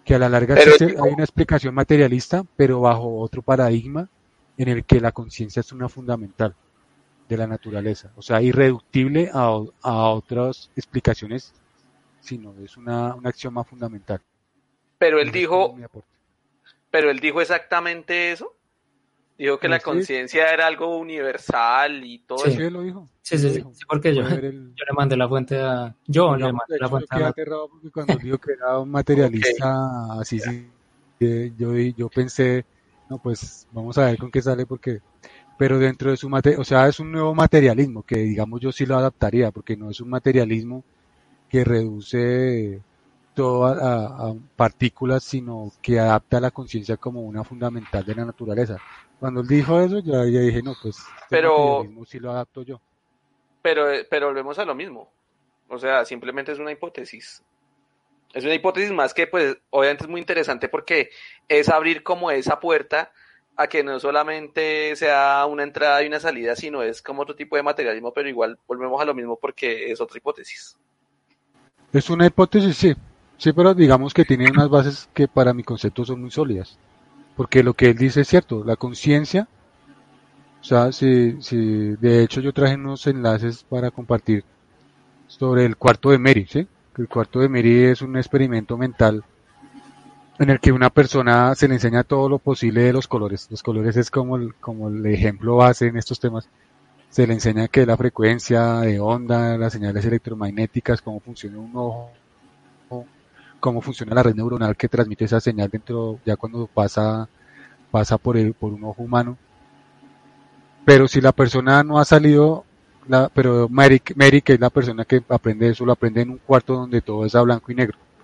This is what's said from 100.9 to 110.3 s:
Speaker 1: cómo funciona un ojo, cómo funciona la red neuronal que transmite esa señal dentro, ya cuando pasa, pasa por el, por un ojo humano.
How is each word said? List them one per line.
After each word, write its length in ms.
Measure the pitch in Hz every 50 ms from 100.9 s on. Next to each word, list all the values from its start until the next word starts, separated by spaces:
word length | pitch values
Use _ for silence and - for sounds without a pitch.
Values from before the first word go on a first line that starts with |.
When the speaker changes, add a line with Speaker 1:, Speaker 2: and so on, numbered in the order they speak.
| 120 110
Speaker 1:
cómo 180 | - - 107 104
funciona 380 | - 120 120 - - 101 104 107
un 120 | 110 117 120
ojo, 360 | 123 123 120 113 120 120 120 - _ _ _ _ _ _ _ _ _ _ _ _ _ _ - 127 123 120 - _ _ _ _ _ _ _ - _ _
cómo 220 | - 131 120 117
funciona 340 | - - 127 - 120 107 113
la 80 | 123 123
red 120 | 120 110
neuronal 400 | 107 113 120 123 117 117 107 104 -
que 100 | - 120
transmite 360 | - 120 117 107 104 - 110
esa 140 | 101 117 113
señal 300 | - 123 110 104 101 98
dentro, 500 | - 110 - - 120 117 113 110 107 - -
ya 120 | 110 107 -
cuando 300 | - 113 117 117 117 107
pasa, 600 | _ 113 104 101 - 110 107 110 110 110 110 - _ _ _ _ _ - - - _ _ _ _
pasa 260 | - 110 107 - 110 107
por 200 | - 123 120 113
el, 160 | 110 107 113
por 200 | - 117 107 104
un 100 | 104 107
ojo 180 | 107 104 - 120
humano. 340 | 117 123 120 120 120 127 - _ _ _ _ _ _ _ _ _ _ _ _ _ - _ _ _ _